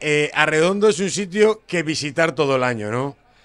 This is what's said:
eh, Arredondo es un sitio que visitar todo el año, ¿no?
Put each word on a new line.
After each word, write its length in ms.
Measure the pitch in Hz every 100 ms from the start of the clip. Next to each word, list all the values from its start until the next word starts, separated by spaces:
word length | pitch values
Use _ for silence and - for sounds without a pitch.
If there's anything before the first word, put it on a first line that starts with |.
eh, 280 | 151 147 147
Arredondo 540 | 143 151 156 170 202 214
es 100 | 160
un 120 | 190
sitio 520 | 160 202 202 214 214 -
que 160 | 175
visitar 480 | 156 143 147 139 165
todo 240 | 165 143 131
el 80 |
año, 260 | 123 117 104
¿no? 260 | 120 139 - _ _